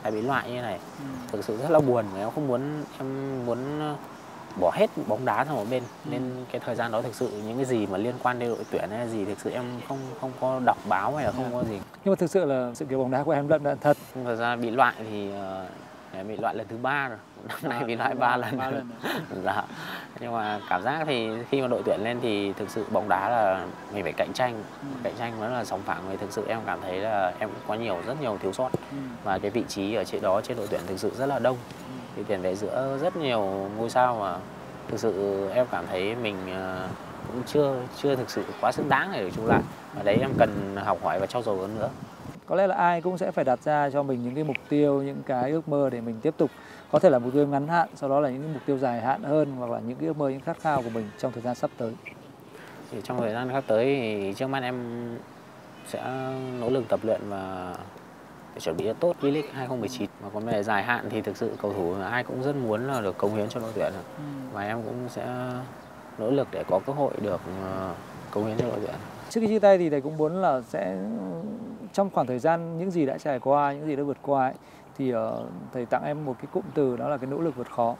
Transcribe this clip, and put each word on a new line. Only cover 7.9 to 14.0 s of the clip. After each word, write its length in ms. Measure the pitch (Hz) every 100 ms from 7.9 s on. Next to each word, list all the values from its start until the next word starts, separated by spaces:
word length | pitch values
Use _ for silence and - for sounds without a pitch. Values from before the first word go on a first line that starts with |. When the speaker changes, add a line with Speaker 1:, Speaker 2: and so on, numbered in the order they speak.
| 95
Speaker 1:
liên 160 | 117 123
quan 160 | 123 123
đến 100 | 120
đội 140 | 113 107
tuyển 180 | - 90
hay 180 | 107 120
gì, 160 | 113 98
thực 140 | 101
sự 100 | 107
em 120 | 120 123 123 117
không, 100 | 139 131 -
không 100 | 135 127
có 180 | 131 131 123
đọc 120 | 101 101
báo 260 | 92 104 147
hay 100 | 123
là 60 |
không 140 | 123 127
Speaker 2:
Dạ. 60 | 120
Speaker 1:
có 60 |
gì. 160 | 120 101 92 - 196
Speaker 2:
Nhưng 60 |
mà 40 | 190
thực 140 | 175
sự 160 | 196 160
là 260 | 131 123
sự 120 | 120 151
nghiệp 120 | 131
bóng 140 | 127
đá 120 | 131
của 80 | 143
em 160 | 143 143
lận 160 | 156
đận 140 | 143 143
thật. 160 | 147 147